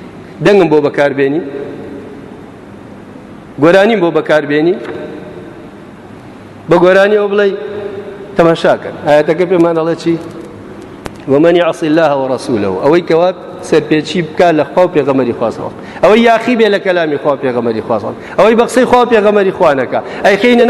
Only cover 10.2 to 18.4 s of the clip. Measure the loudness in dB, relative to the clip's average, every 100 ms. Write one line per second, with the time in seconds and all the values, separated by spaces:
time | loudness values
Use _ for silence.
10.2 | -4 -14 -16 -18 -18 -18 -18 -16 -16 -12
11.2 | 0 2 4 4 2 -2 0 2 2 0
12.2 | -2 -4 -2 -2 -2 -2 2 2 2 2
13.2 | 2 -2 -10 -14 0 0 2 -2 -2 -4
14.2 | -6 2 2 2 0 2 2 2 0 0
15.2 | 0 -2 -4 -4 -10 -12 -16 -2 2 4
16.2 | 4 2 2 0 2 0 0 -2 0 -2
17.2 | -2 -2 -2 -2 -2 -4 -2 -4 -4 -12
18.2 | -10 0